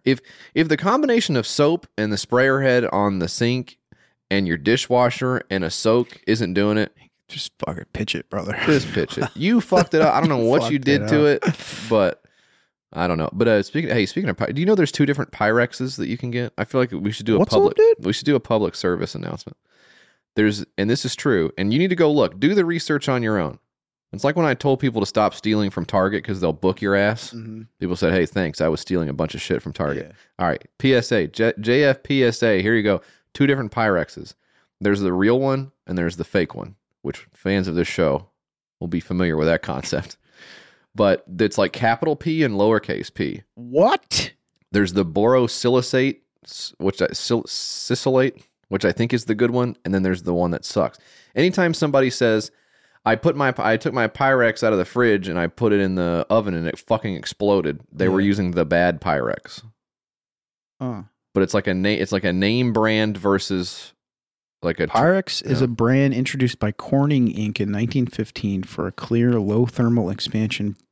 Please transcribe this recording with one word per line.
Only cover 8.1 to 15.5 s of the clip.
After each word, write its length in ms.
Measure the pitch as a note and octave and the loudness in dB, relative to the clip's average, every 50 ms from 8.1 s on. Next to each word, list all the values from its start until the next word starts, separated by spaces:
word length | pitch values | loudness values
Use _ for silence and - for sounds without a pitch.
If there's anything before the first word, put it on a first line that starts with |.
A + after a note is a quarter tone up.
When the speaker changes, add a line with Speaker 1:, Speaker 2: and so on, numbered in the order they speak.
| - | -6
Speaker 2:
it, 160 | - - - | -8 -8 -8
brother. 260 | - G2+ - - G2 - - | -8 -8 -6 -6 -6 -4 0
Speaker 1:
Just 260 | D#3 D3+ C3 - - - | 0 0 0 0 -2 -4
pitch 260 | G2+ D2+ - - - | -4 -4 -4 -4 -6
it. 60 | - - | -6 -6
Speaker 2:
<laughs> 40 | - | -6
Speaker 1:
You 260 | - D3 G3 A#3+ A#3 | -4 -2 2 2 2
fucked 340 | - - F#3 F3 E3+ - - | 2 2 2 2 2 2 2
it 80 | D#3 D#3+ | 2 4
up. 120 | D3+ - | 4 2
I 60 | C3+ | 2
don't 80 | - D#3+ | 2 2
know 100 | C#3+ B2 | 0 2
what 320 | A2+ A#2 C3 D3 A#2+ - | 2 2 2 2 2 2
you 60 | D3+ C#3 | -2 -2
Speaker 2:
Fucked 60 | B2+ | 0
Speaker 1:
did 180 | C#3 C#3+ C#3+ C#3 | 2 0 2 2
Speaker 2:
it 60 | - | 2
Speaker 1:
to 280 | D#3 D3 D3+ D3 C#3+ | 2 4 4 4 4
Speaker 2:
up. 120 | - - F3 | 2 0 -2
Speaker 1:
it, 60 | D3+ - - - - - G#2 A2+ | -4 -4 -6 -14 -12 -10 -4 0
but 340 | A#2 G#2+ F#2+ F2 - - _ _ _ _ _ _ _ _ _ _ _ _ _ _ - | 2 2 2 2 0 -4 _ _ _ _ _ _ _ _ _ _ _ _ _ _ -6
I 140 | D#2 F2 | -2 -2
don't 120 | F2+ E2+ D#2+ | 0 0 0
know. 120 | D#2 - - | -2 -2 0
But, 140 | F#2+ A#2 | 0 2
uh, 160 | A#2 A2 G2+ G2 | 4 4 2 2
speaking, 280 | - - D3+ E3 - | 0 -4 -6 -2 0
hey, 140 | - A#2 G2 | 0 0 0
speaking 240 | - - F3+ G3+ A#2 | 0 -2 -4 -2 -4
of 60 | F2+ | -4
Py-, 160 | - A2+ - A#2 | -4 -4 -4 -2
do 80 | C#3+ | -2
you 60 | E3+ | 2
know 80 | G3 A3 | 2 4
there's 160 | F#3+ D#3 C3+ - | 4 2 2 2
two 140 | - D3 | 2 2
different 240 | C#3 C#3 C#3+ C3 - | 2 0 -2 -4 -8
Pyrexes 680 | - - G#2+ G#2+ | -4 0 0 2